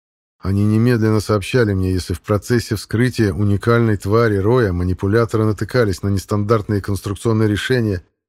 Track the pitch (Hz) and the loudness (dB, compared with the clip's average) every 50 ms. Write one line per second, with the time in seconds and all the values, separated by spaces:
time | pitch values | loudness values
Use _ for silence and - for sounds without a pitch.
0 | _ _ _ _ _ _ _ _ - 92 98 101 104 107 107 110 117 123 123 110 | _ _ _ _ _ _ _ _ -6 -4 -2 0 2 2 2 2 2 2 2 2
1 | 110 110 110 107 - - 107 104 92 - - 127 113 104 98 92 92 92 92 90 | 2 2 2 0 0 0 -2 -2 0 0 0 2 2 2 0 0 0 0 -2 -2
2 | - - 90 - - - 104 98 - - 123 117 - - 107 - - - - 107 | -4 -4 -8 -8 -2 -2 -2 -2 0 0 0 0 0 -2 -6 -6 -4 -4 -2 0
3 | 127 127 - - 110 98 - 101 104 101 101 95 - 120 117 117 117 113 104 - | 0 0 0 0 0 0 0 0 0 0 0 0 2 2 2 4 2 2 0 -2
4 | - 98 107 117 117 110 101 98 92 107 123 131 113 95 87 87 90 92 90 - | -2 0 2 2 2 2 2 0 2 2 2 2 2 0 0 -2 -2 -2 -2 -2
5 | 98 98 107 117 117 - - 110 110 110 104 - 110 - - 127 113 101 87 - | 0 0 2 2 0 0 0 0 0 0 0 -2 -6 -2 0 0 2 2 0 -2
6 | - 98 101 92 - - 107 104 101 104 117 107 98 - 104 98 - 104 101 - | -2 -2 -2 -2 -2 -2 -2 -2 0 0 0 0 0 -2 -4 -2 -2 -4 -6 -6
7 | - 101 98 - - 117 110 110 110 104 104 95 - - 131 123 113 107 95 87 | -6 -8 -8 -4 -2 0 2 2 2 2 0 -2 -2 -2 -2 0 0 -2 -4 -4
8 | - _ _ _ _ | -8 _ _ _ _